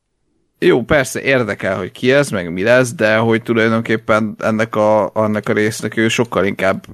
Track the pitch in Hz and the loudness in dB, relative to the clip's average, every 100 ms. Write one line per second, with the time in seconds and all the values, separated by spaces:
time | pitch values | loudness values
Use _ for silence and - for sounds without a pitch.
0 | _ _ _ _ _ _ 175 143 117 151 | _ _ _ _ _ _ 2 2 2 0
1 | 127 - 135 131 104 95 98 101 90 - | 0 -4 0 0 0 -4 -4 -4 -6 -4
2 | 123 143 139 101 87 92 110 127 123 90 | 2 2 2 -4 -6 -2 2 2 2 0
3 | 107 110 113 113 117 113 113 113 113 110 | 0 2 2 0 0 0 2 0 0 -4
4 | 113 107 110 - 104 110 113 107 107 107 | 0 0 0 -4 -4 -2 -2 0 2 2
5 | 98 107 107 107 120 107 107 - 110 113 | 0 -2 -2 -2 -2 0 0 -2 -6 0
6 | 113 - 113 92 98 - 95 - - | 0 0 -2 0 -2 -2 -2 -2 -8